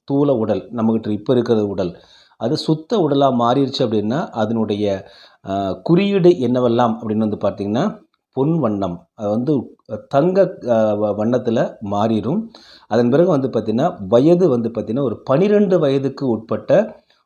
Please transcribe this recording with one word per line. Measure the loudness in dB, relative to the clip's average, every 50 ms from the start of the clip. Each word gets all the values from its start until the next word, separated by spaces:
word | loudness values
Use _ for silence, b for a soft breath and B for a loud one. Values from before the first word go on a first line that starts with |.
| _
தூல | -4 -2 0 2 2 2
உடல், | 0 0 -2 -2 -4 -6 -8 -6
நம்மகிட்ட | -2 0 0 0 0 -2 -4
இப்ப | -6 -4 -2 0 0
இருக்கிற | 2 2 2 0 0 0
உடல், | -2 -2 -4 -4 -4 -6 b b b b b b b b
அது | b -4 -4 -4
சுத்த | -2 -2 -2 -2 -2 -2 -4 -2 0
உடலா | 0 0 2 2 2 2 2 2
மாறிடுச்சு | 2 2 2 2 0 -2 -2 -2
அப்படின்னா, | -2 -2 0 -2 -2 -2 -2 -4 -4 -6
அதனுடைய, | -4 -4 -2 -2 -2 -2 -2 -2 -2 -2 -2 -2 -2 -4 -6 B B B B B B B B -6
ஆ, | -4 -4 -4 -4 -6
குறியீடு | -4 0 2 2 2 2 2 2 4 4 4
என்னவெல்லாம் | 4 4 2 0 0 2 2 2 2 2 2 0 0 -4
அப்படின்னு | -6 -4 -2 -2 -2 -2
வந்து | -2
பார்த்தீங்கன்னா, | -2 -4 -4 -4 -4 -4 -4 -2 -2 -2 -4 -6 -8 _ _ _ _ _ _ -4
பொன் | -2 0 0 0 0
வண்ணம், | 0 -2 -2 -2 -4 -4 -6 -8 -12 _ _
அது | -8 -4 -4
வந்து | -2 -2 0 0 -2 -2 -2 -6 -12 _ _ -12 -12 -12 -8 -4
தங்க, | 0 0 0 2 2 2 2 0 -2 -4 -2 0
ஆ, | 2 2 2 2 0 0 0
வ-, | -2 0
வண்ணத்துல | 0 0 0 0 0 0 0 0 0 -2 -2 -6 -8 -8 -4
மாறிடும். | -2 0 0 0 0 0 -2 -2 -2 -4 -4 -8 B B B B B B B
அதன் | B 0 2 2 4
பிறகு | 4 4 4 4
வந்து | 2 0 0 -2
பார்த்தீங்கன்னா, | -2 -2 -2 -2 0 0 0 -2 -2 -6 -2 2
வயது | 4 6 6 6 6 4 4 2
வந்து | 2 0 -2 -2
பார்த்தீங்கன்னா, | -4 -6 -6 -4 -4 -2 -2
ஒரு | -2 -4 -4 -2
பனிரெண்டு | 0 2 2 2 4 4 4 4 4 2 2
வயதுக்கு | 2 2 0 0 -2 -4 -4 -4 -2 -2
உட்பட்ட | -2 -2 -4 -6 -6 -4 0 2 2 2 2 0 -4 b b b b b b